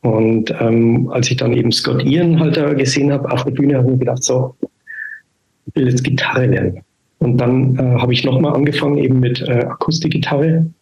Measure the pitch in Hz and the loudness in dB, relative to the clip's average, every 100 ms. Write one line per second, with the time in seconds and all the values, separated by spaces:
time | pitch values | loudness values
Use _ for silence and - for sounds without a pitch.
0 | 120 110 110 113 110 - 117 117 117 120 | 0 2 2 2 -2 -2 0 2 2 2
1 | 127 123 131 127 123 120 - - - 131 | 0 -2 -2 0 0 0 0 -2 -2 -2
2 | 135 151 170 165 160 170 147 139 131 143 | 0 2 2 2 2 0 0 0 0 0
3 | 143 143 - 131 131 131 143 139 127 131 | 0 0 -2 -4 -4 0 2 2 2 2
4 | 123 127 - 127 127 - - _ - - | 0 -4 -2 -2 -2 -6 -10 _ -18 -14
5 | - - _ _ _ _ - - 127 123 | -14 -16 _ _ _ _ -8 -2 0 0
6 | 127 131 - 127 127 127 - - - _ | 0 -2 -2 0 0 0 -2 -6 -16 _
7 | _ _ 123 127 123 127 127 127 127 123 | _ _ 0 0 2 2 2 0 0 0
8 | 123 123 139 131 147 139 151 147 147 143 | 0 0 0 0 0 0 0 0 0 0
9 | 135 131 123 127 - 123 165 - - 160 | 2 2 2 -2 -2 -2 -2 -4 -4 -2
10 | 160 143 160 143 160 165 165 - | -2 -2 -2 0 2 2 0 -4